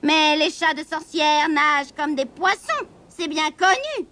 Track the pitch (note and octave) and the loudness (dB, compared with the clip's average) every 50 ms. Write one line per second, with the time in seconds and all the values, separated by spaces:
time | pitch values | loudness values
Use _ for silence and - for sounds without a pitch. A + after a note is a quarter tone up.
0 | - D4 D#4 D#4 D#4 D4+ D4+ D#4 D4+ F4+ - - E4+ D#4+ D#4 C4+ D#4 - D#4+ D#4 | 2 2 4 4 4 4 4 2 0 -2 -2 0 -2 -2 -2 -2 -6 -8 -8 -8
1 | D#4 - - D#4+ D4+ D4+ D4+ D4+ D4 D#4+ D#4 C#4+ D4 D4+ D4 C#4+ C#4 C#4+ - - | -8 -6 -2 0 2 2 4 2 2 0 0 2 2 2 2 0 -2 -4 -8 -6
2 | D4+ C#4+ D4+ C4 C4+ A#3+ - - E4+ F#4+ G4+ - - - D#5+ D5 A4 - - - | -4 -4 -2 -4 -4 -6 -6 -2 0 0 0 -2 -4 -6 -6 -6 -6 -10 -14 -20
3 | - - - - F4 D#4 D4+ D#4 D#4 D4+ D4+ - F4+ F#4+ F#4+ B4 C#5 D#5 D5+ A#4+ | -20 -20 -10 -8 -8 -4 -4 -2 -4 -4 -2 0 2 2 2 2 -2 -8 -6 -8
4 | D#4 - | -8 -10